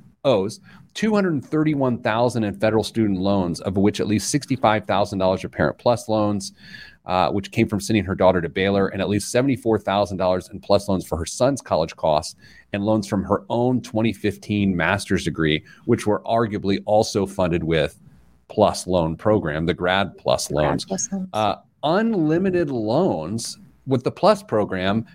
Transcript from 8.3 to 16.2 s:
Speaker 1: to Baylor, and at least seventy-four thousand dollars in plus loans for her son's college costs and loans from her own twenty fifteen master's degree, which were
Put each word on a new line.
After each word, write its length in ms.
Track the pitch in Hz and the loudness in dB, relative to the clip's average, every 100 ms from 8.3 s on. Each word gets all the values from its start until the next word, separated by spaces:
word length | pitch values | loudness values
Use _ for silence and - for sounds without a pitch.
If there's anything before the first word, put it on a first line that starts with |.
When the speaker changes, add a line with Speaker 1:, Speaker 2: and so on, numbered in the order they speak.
| 90 | 4
Speaker 1:
to 80 | 82 | 0
Baylor, 380 | 98 98 98 98 | -2 0 2 0
and 160 | 98 | -2
at 40 | 87 | -2
least 240 | 101 - | -2 0
seventy-four 460 | 123 139 113 113 104 | 0 0 0 0 0
thousand 400 | 101 101 98 92 | 0 0 0 0
dollars 320 | 92 92 - | 0 0 -4
in 80 | 95 | -8
plus 300 | - 101 - | 0 0 2
loans 160 | 92 - | -2 -2
for 100 | 82 | -6
her 100 | 80 | -6
son's 340 | - 127 139 | 0 0 0
college 340 | - 85 82 - | -2 0 -2 -2
costs 400 | 80 76 - - - - - | 0 0 -2 -14 -20 -20 -8
and 120 | 101 104 | -4 0
loans 200 | 110 98 | 0 0
from 160 | 98 95 | -2 0
her 180 | 98 - | -2 0
own 320 | 120 127 123 | 0 0 0
twenty 320 | - 110 113 | -2 -2 -2
fifteen 600 | - 104 98 - 104 98 85 | -2 -4 -4 -4 0 0 2
master's 480 | 82 101 - 90 80 | 2 0 0 -2 -2
degree, 360 | 73 78 78 - - - | -2 0 0 -4 -8 -2
which 220 | 113 107 | 0 0
were 140 | 104 | -2